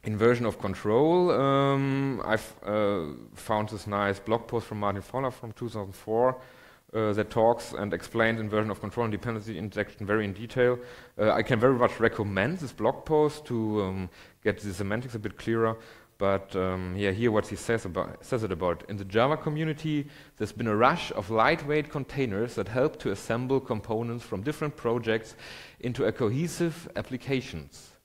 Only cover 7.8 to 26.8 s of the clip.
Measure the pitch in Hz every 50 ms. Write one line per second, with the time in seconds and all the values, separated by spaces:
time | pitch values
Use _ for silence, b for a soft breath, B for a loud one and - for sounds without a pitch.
7.8 | 101 104 - 87 - - - 117 113 113 113 113 110 104 104 107 107 110 101 -
8.8 | - 101 - 123 117 110 104 101 - 123 117 107 104 113 110 78 98 104 - 104
9.8 | 101 - - - 107 98 104 110 107 101 95 95 117 117 - 131 123 123 123 123
10.8 | B B B B B B B - 104 107 - - 113 113 135 110 110 131 135 117
11.8 | 120 117 - - 113 113 - - 107 101 98 95 98 135 180 190 156 120 - -
12.8 | 107 117 143 - - - 156 151 151 147 143 - - - 123 113 110 107 107 107
13.8 | 101 92 95 95 92 87 B B B B B B _ 107 104 - - 101 90 87
14.8 | 104 98 104 117 123 131 120 110 101 104 - - - - 113 113 113 113 110 113
15.8 | B B B B B B _ _ 98 98 98 98 95 - - 95 92 92 92 92
16.8 | 92 90 90 98 101 98 95 101 117 120 107 107 98 - - - - - 117 113
17.8 | - 95 82 92 - - - - - - 139 120 110 98 92 80 92 90 85 82
18.8 | - - 107 101 101 95 92 110 120 139 156 156 - 156 147 151 160 160 151 151
19.8 | - 156 151 147 139 143 B B B B B _ 107 - - 104 117 113 104 104
20.8 | 117 131 165 175 - - - - 101 90 113 110 113 135 165 165 147 139 147 151
21.8 | 147 - - 143 131 - - 143 135 120 95 98 117 120 - 113 95 - 113 127
22.8 | 131 156 160 - - 123 98 98 - - 113 117 127 127 135 135 131 - 123 107
23.8 | - - 110 110 117 117 117 120 - - - 92 98 143 151 - 156 151 139 -
24.8 | - 120 117 123 110 113 113 113 - - - B B B B B B B B B
25.8 | - 127 117 - - 104 - - 127 104 113 139 170 170 - - 170 170 160 -